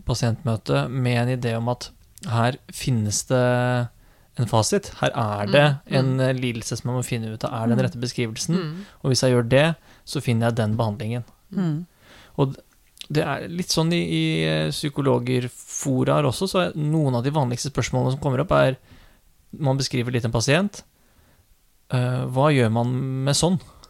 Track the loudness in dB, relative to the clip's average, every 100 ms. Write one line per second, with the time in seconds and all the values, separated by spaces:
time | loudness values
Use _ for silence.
0 | -4 0 0 0 -2 -4 0 0 0 -2
1 | 0 0 0 -2 -2 -2 -4 -4 -8 -20
2 | -20 -14 -4 0 0 -2 -12 -8 -2 0
3 | 0 -2 0 2 2 2 0 0 -4 _
4 | -20 _ _ -4 0 2 2 0 -2 -2
5 | -2 0 -2 -2 2 4 4 2 -2 0
6 | 2 2 0 0 -2 -4 -6 -6 -4 -4
7 | -2 -4 -6 -6 -6 -2 2 2 2 -2
8 | -6 -2 -4 -4 -2 -2 -2 -10 -14 -6
9 | 0 2 4 4 4 4 4 0 -8 -20
10 | -8 -4 0 2 2 2 0 0 -2 -2
11 | -6 -6 -8 _ -8 -2 0 -2 -6 _
12 | -20 -20 -10 -2 -2 -2 -18 _ _ -20
13 | -4 -2 -2 -4 -6 -8 -2 0 2 0
14 | 0 0 0 0 0 0 -2 -4 -6 -2
15 | 0 2 0 -2 -2 -10 -14 -6 -2 0
16 | 2 2 2 0 -2 0 -2 -2 0 2
17 | 2 0 0 0 0 -2 -4 -4 -2 0
18 | 0 0 0 0 2 4 4 0 -10 -20
19 | -20 _ _ _ -18 -4 0 0 0 -2
20 | -2 -2 0 0 2 2 2 -4 -20 _
21 | _ _ _ _ _ _ _ _ -4 0
22 | 0 -2 -2 2 4 6 4 2 0 -2
23 | -2 -2 0 2 2 0 -2 -20